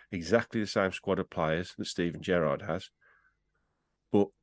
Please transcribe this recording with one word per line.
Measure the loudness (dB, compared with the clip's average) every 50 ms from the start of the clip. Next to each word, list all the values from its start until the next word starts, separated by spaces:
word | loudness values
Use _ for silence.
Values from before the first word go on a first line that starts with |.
| -14 -8
exactly | -8 -6 -2 2 2 2 2 2 -2 -4
the | -2 0
same | 0 2 2 2
squad | 0 -2 -2 -2 0 0
of | -2 -4
players | -2 -2 0 0 0 0 -2 -6 -8 -10
that | -10
Steven | -6 -2 -2 -2 -2 -2 -4 -2
Gerrard | 0 2 2 2 2 0 -2 -4
has. | -4 -4 -4 -6 -10 _ _ _ _ _ _ _ _ _ _ _ _ _ _ _ _ _ _ _ _ _ _ _ _
But | 2 2 2 2 _ _